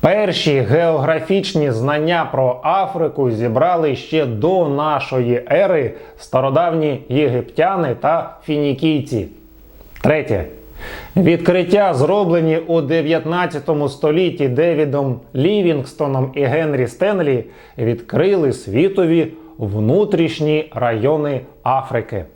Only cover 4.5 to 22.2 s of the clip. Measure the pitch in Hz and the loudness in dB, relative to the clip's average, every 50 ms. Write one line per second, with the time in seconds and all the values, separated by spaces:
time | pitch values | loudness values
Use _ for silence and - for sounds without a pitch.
4.5 | 185 185 170 147 139 139 151 156 151 135 - - - 131 123 120 120 120 - - | 2 2 0 0 0 -2 0 0 -2 -2 -4 -2 -2 -2 0 0 0 -2 0 0
5.5 | - 165 202 196 185 160 135 113 - - - - - - - - - 127 131 135 | 2 2 2 2 2 0 0 -2 -6 -10 -18 -20 -20 -20 -16 -4 -2 0 0 2
6.5 | 135 156 170 175 165 165 156 151 139 120 - - 123 143 151 139 120 123 - - | 2 2 2 2 0 0 0 -2 -2 -4 -6 -4 -2 0 2 2 0 -2 -4 -4
7.5 | - - 151 180 196 185 170 139 117 - - 139 160 170 - - - - - - | -2 0 0 0 2 0 -2 -2 -4 -2 0 0 0 0 -2 -6 -12 -16 -6 -4
8.5 | 151 147 147 143 135 135 143 160 156 147 127 - - 110 95 - - - - - | -2 0 0 0 -2 0 0 0 0 0 -2 -2 -4 -4 -4 -6 -10 -20 -20 -20
9.5 | - - - - - - - - - - - - 151 156 139 - 110 95 82 - | -20 -20 -20 -20 -20 -20 -20 -20 -20 -2 2 2 2 2 2 -2 -4 -4 -4 -6
10.5 | - - - - - - - - - - - - - - 185 156 170 165 170 180 | -12 -20 -20 -20 -18 -16 -14 -14 -14 -16 -16 -4 0 2 4 4 2 2 2 2
11.5 | 180 185 180 165 180 202 202 190 165 127 135 147 185 208 202 175 165 175 160 160 | 2 2 2 2 4 4 4 4 2 2 2 2 2 2 2 2 2 2 2 2
12.5 | 156 165 160 - 165 165 151 131 156 165 151 151 165 160 - 160 165 180 180 170 | 0 0 0 0 0 0 0 0 0 0 2 2 0 0 0 -2 -2 -2 -2 -2
13.5 | - 147 139 - 160 147 147 143 135 - - 156 151 170 185 175 - - 147 135 | -4 -6 -4 -2 -2 0 0 -2 -4 -2 0 0 2 2 2 0 0 0 -2 0
14.5 | 123 123 160 175 165 147 156 143 131 143 139 135 123 117 - - - 131 135 175 | 2 2 2 2 2 2 0 0 0 -2 -2 -2 -4 -6 -8 -8 -4 0 0 2
15.5 | 214 208 196 175 160 143 131 - - - 156 143 135 131 131 139 - 143 143 127 | 2 2 2 2 0 0 -2 -8 -6 -4 -2 -2 0 -2 -2 -2 -2 -2 -2 0
16.5 | 127 156 165 156 143 135 127 117 - - 185 202 214 190 170 143 131 123 - - | 0 0 0 0 0 -2 -2 -2 -2 -2 0 0 0 0 0 0 0 0 -2 -6
17.5 | - - - - - - 120 113 117 113 - - - 127 156 190 202 185 156 135 | -14 -20 -20 -20 -8 -4 -2 -2 -2 -2 -6 -4 -2 0 2 2 2 2 2 0
18.5 | 113 - - - 95 120 170 196 196 196 185 160 165 170 156 - - - - - | -2 -2 -6 -4 0 2 2 2 2 2 2 2 4 2 2 0 -4 -14 -20 -20
19.5 | - - 113 104 98 107 107 110 135 190 214 - 202 160 165 156 - - 151 151 | -10 -8 -6 -4 -2 0 2 2 4 2 2 2 2 0 0 0 0 -2 -2 0
20.5 | 151 151 156 - - - 127 120 113 110 104 135 156 156 147 147 143 123 127 - | 0 0 -2 -4 -6 -2 -2 -2 0 0 0 2 2 2 0 -2 -4 -4 -6 -10
21.5 | - - - 120 127 135 131 127 131 120 107 - - 101 | -20 -6 -2 0 0 0 -2 -2 -4 -4 -4 -4 -8 -8